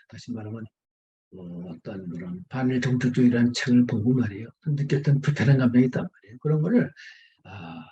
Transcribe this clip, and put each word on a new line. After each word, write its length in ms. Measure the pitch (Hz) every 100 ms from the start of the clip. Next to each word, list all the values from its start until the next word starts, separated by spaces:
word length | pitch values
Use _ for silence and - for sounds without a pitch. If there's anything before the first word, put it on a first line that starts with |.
| _
다시 220 | 110 -
말하면, 320 | 110 107 113 110 _ _ _ _ _ _
어, 360 | 92 87 87 90
어떤 380 | 82 117 98 90
그런 340 | 85 90 90 -
반일 320 | 127 127 127
종족주의라는 720 | 123 123 127 131 123 120 120
책을 320 | 120 127 123 123
보고 280 | 113 113
말이에요. 340 | 127 107 98 117 _ 160
느꼈던 560 | 143 - 143 147 139
불편한 360 | - - 123 131
감정이 280 | 123 123 127
있단 200 | - 175
말이에요. 280 | - - 123
그런 220 | 151 156
거를, 280 | 165 240 - - - - _ _
아, 420 | 95 101 85 82 78